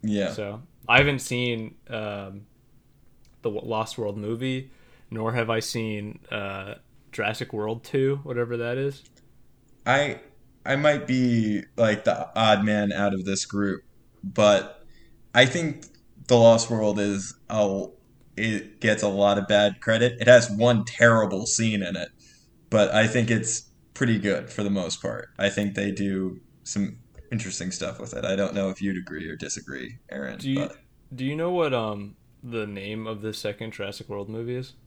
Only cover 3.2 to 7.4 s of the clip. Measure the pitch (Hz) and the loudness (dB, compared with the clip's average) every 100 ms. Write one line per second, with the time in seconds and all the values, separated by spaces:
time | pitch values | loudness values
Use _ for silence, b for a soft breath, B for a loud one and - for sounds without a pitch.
3.2 | - _ 117 104 113 110 113 - 107 104 | -20 _ -6 -6 -4 -4 -4 -4 -6 -6
4.2 | 104 117 131 131 131 b b b b 113 | -6 -4 -4 -6 -8 b b b b -6
5.2 | 110 120 113 113 - 120 110 107 104 - | -2 -2 0 -2 -2 -6 -4 -6 -8 -14
6.2 | - 107 98 98 98 - _ _ _ - | -10 -8 -8 -10 -12 -14 _ _ _ -6
7.2 | 104 107 | -4 -4